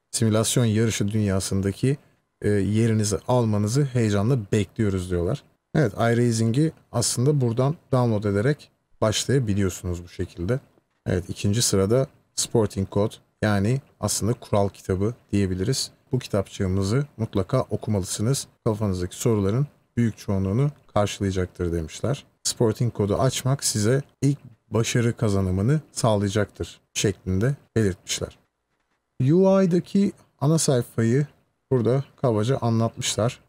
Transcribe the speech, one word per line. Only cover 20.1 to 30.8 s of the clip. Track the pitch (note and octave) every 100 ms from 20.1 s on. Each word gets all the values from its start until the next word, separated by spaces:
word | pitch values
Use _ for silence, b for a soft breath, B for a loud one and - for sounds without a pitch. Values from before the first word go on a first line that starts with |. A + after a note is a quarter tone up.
| -
çoğunluğunu | - G2 F#2+ A2 C#3+ - _
karşılayacaktır." | G#2+ G2+ - G2+ F#2 F2+ - F2
demişler. | E2+ D#2 - G#2 C#3+ - _
Sporting | - - A#2 G#2 A#2+ -
Code'u | G2+ E2+
açmak | B2 - B2+ C#3
size | - G#2+ G#2 C3+ - -
ilk | C3+ C#3+ - - -
başarı | A2 A2+ B2+ A#2 G#2
kazanımını | A2 G2 F#2+ F#2 G#2+ D3+ -
sağlayacaktır | - A#2+ G#2 G2+ G#2 G2+ - F#2 - _
şeklinde | - A2 - F#2 F#2 B2 C#3+ _ A2+
belirtmişler. | G2+ F2+ - - - - _ _ _ _ _ _ _ - C3
U | F3 F#3+ F#3+
I'daki | F#3+ F3 - G3 G3 - _ -
ana | C#3 D#3+
sayfayı | - B2+